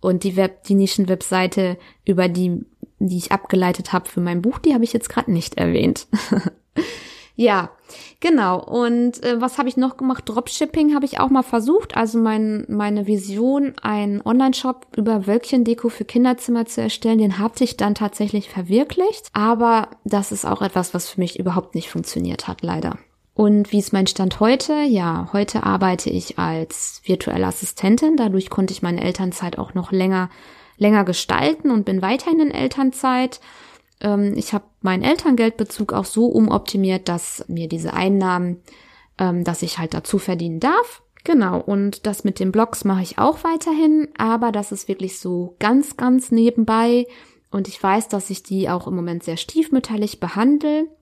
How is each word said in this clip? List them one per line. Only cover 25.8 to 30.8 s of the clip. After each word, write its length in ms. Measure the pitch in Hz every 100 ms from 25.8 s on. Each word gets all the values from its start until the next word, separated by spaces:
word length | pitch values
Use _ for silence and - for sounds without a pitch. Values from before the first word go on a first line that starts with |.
| 190 180 -
ich 280 | - 175 -
als 640 | 165 160 160 - - -
virtuelle 420 | - 180 - 175 185
Assistentin. 720 | 180 190 - 190 233 311 311
Dadurch 320 | 226 190 190
konnte 240 | - 190
ich 80 | -
meine 200 | 180 175
Elternzeit 540 | - 180 185 175 180 -
auch 160 | -
noch 200 | 185 175
länger, 360 | 190 185 190 180 - - - -
länger 280 | _